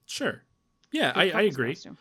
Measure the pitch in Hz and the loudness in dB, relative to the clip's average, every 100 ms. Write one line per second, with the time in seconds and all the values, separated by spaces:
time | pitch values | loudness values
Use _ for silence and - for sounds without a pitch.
0 | - - 233 - _ _ _ _ _ 311 | -14 -4 -4 -4 _ _ _ _ _ -2
1 | 202 - 185 185 208 135 117 156 - - | 0 2 2 4 2 2 -4 -4 -12 -20